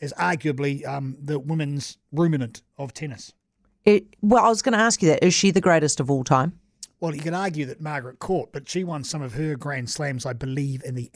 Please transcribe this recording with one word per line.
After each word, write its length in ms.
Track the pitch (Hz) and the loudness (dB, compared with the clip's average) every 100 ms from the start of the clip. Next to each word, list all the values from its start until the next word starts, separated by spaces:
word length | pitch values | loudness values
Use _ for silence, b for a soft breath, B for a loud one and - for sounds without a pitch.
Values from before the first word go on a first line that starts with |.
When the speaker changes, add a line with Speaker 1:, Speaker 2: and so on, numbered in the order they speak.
Speaker 1:
as 120 | 143 | -10
arguably, 720 | - 180 175 156 135 143 139 147 | -2 0 0 -2 0 -2 -2 -6
um, 300 | 139 135 143 | -6 -8 -8
the 160 | 143 143 | -6 -4
women's 600 | 139 160 143 143 - - _ | -2 -2 -2 -4 -8 -14 _
ruminant 500 | 143 170 147 117 - _ - | 0 2 2 -2 -10 _ -14
of 160 | 135 | -12
tennis. 400 | - 151 107 - _ _ _ _ _ | -10 -12 -12 -18 _ _ _ _ _
Speaker 2:
It, 220 | 208 208 - _ | 4 4 2 _
well, 220 | 208 240 220 | 4 6 6
I 40 | |
was 120 | 220 | 4
gonna 160 | 254 214 | 2 4
ask 240 | 226 - | 4 4
you 80 | 165 | 4
that. 140 | - | 6
Is 100 | 180 | 4
she 180 | - 196 | 4 4
the 100 | 180 | 4
greatest 380 | 185 160 147 - | 4 4 4 0
of 100 | 131 | 0
all 140 | 139 | 0
time? 360 | 123 135 151 - _ _ - - | 2 2 2 -4 _ _ -20 -8
Speaker 1:
Well, 140 | 165 | -6
you 80 | 147 | -6
can 120 | 160 | -4
argue 320 | 180 196 151 131 | -4 -4 -4 -6
that 160 | 151 | -8
Margaret 380 | 156 143 127 - | -8 -8 -8 -8
Court, 300 | - 180 - | -4 -4 -4
but 160 | 147 - | -10 -6
she 160 | 180 | -4
won 200 | 180 151 | -4 -6
some 180 | 131 156 | -6 -6
of 120 | 131 | -6
her 220 | 120 156 131 | -4 -4 -4
Grand 340 | 143 135 120 | -6 -6 -6
Slams, 360 | - 147 127 131 | -4 -4 -4 -6
I 80 | |
believe, 480 | 120 131 135 139 131 | -6 -6 -4 -4 -4
in 120 | 135 127 | -6 -8
the 160 | 120 | -8